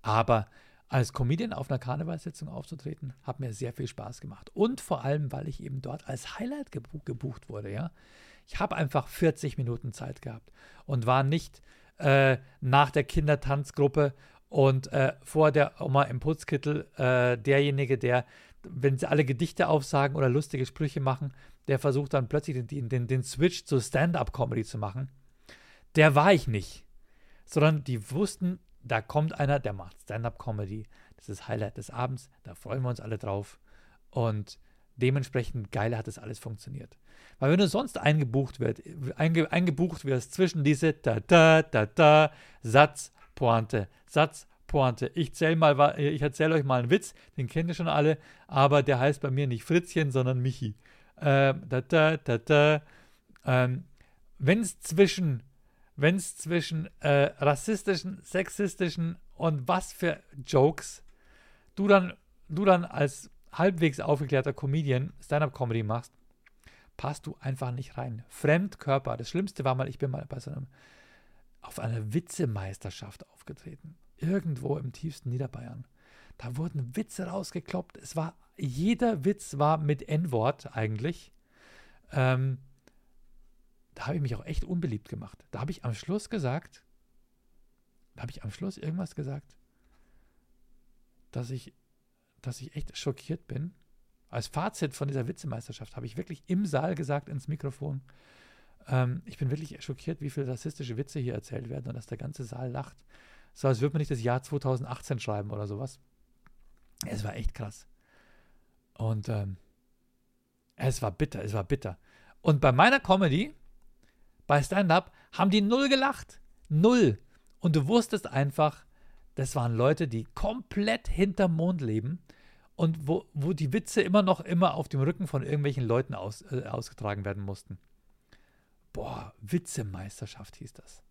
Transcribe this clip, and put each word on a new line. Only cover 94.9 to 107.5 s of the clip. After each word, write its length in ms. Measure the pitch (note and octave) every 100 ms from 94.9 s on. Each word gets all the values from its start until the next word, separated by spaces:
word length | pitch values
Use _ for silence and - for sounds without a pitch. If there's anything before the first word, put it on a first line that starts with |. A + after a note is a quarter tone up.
| -
von 120 | C#3
dieser 200 | C3+ A#2+
Witzemeisterschaft 680 | - C#3+ A2+ - - A2 -
habe 120 | A#2
ich 100 | A#2
wirklich 260 | - D#3+ -
im 180 | F#3 G3+
Saal 300 | C#3+ E3 D#3+
gesagt 340 | C#3 C#3+ -
ins 180 | C#3 -
Mikrofon, 540 | D#3 C#3+ - D3 C3+ - - _ - - _ _ _ -
ähm, 340 | B2+ B2 D3+ -
ich 120 | -
bin 140 | C3+
wirklich 320 | D3 D#3 -
schockiert, 380 | - C3 - D#3+
wie 100 | C#3+
viele 160 | C#3+ C3
rassistische 500 | B2+ D#3 - B2+ A2+
Witze 220 | - D3+
hier 160 | B2 A2+
erzählt 340 | - A2 A2+
werden 180 | C3+ B2
und 60 |
dass 140 | B2 -
der 100 | -
ganze 260 | C#3 D3
Saal 280 | A#2+ B2 B2+
lacht. 260 | C3 C3+ - _ - - - -
So, 140 | - C3+
als 120 | A#2
würde 120 | C#3+
man 60 | D3+
nicht 100 | D3
das 140 | B2
Jahr 180 | A#2 B2
zweitausendachtzehn 800 | - C#3+ C3+ B2+ A#2+ B2 - A#2+
schreiben 320 | - G#2 G2+
oder 160 | G#2 G2+
sowas. 320 | G2+ C3 - _ _ _ _ _ - - _ _ _ -
Es 180 | G#2+
war 120 | G#2 G#2+
echt 180 | A2+